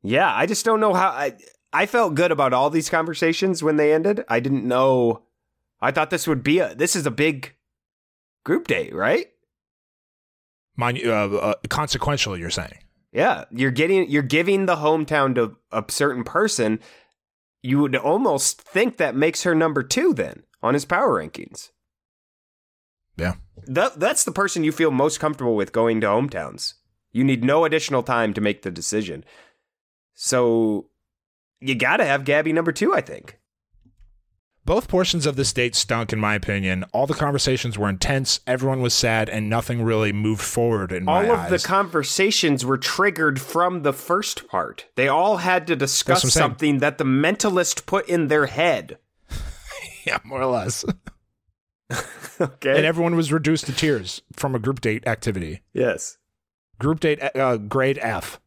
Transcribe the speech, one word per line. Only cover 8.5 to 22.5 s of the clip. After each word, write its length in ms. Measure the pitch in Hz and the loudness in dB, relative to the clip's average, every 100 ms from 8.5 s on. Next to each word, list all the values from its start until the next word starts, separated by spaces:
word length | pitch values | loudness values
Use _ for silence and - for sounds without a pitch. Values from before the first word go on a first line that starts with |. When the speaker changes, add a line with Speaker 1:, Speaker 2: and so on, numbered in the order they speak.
| 202 - | -2 0
Speaker 1:
date, 260 | 98 78 | -4 -2
right? 340 | 85 104 226 - _ _ _ _ _ _ _ _ _ _ _ _ _ _ - | -2 0 0 -2 _ _ _ _ _ _ _ _ _ _ _ _ _ _ -4
Speaker 2:
Mon-, 220 | 120 123 117 | -2 0 0
uh, 40 | |
uh, 440 | 107 101 101 104 104 - | 0 0 0 0 -2 -4
consequential, 680 | - 151 127 147 143 110 92 | -4 -4 -2 -2 -2 -2 -4
you're 120 | 85 | -6
saying? 280 | - 80 - _ _ _ | -8 -8 -16 _ _ _
Speaker 1:
Yeah, 340 | - 175 80 - | 0 0 0 -6
you're 200 | 117 135 | -2 0
getting, 380 | 123 165 190 170 | 2 2 2 2
you're 140 | 147 | 0
giving 420 | 135 151 175 196 190 | 2 0 2 2 2
the 120 | 160 | 0
hometown 580 | 151 160 147 151 135 123 | 2 0 0 0 2 2
to 200 | 110 - _ | 0 -4 _
a 120 | 110 101 | -8 -6
certain 340 | - 143 123 | -2 -2 -2
person. 560 | 113 165 214 - 110 110 - - _ _ _ _ _ _ | -4 0 0 0 0 0 -6 -20 _ _ _ _ _ _
You 180 | 127 139 | 0 2
would 160 | 143 131 | 2 0
almost 680 | 143 190 247 139 - - | 2 2 2 2 -2 -4
think 360 | - 185 233 - | -4 0 0 2
that 180 | 151 127 | 0 2
makes 280 | 160 - | 0 2
her 100 | 180 160 | 2 4
number 280 | 160 143 | 2 0
two 300 | 127 - 349 | -2 2 2
then 300 | 131 78 - _ _ | 2 -4 -8 _ _
on 100 | 117 | 0
his 100 | 143 - | 0 0
power 360 | 175 254 110 | 0 2 0
rankings. 480 | 78 - - - - _ _ _ _ _ _ _ _ | -4 -12 -16 -18 -20 _ _ _ _ _ _ _ _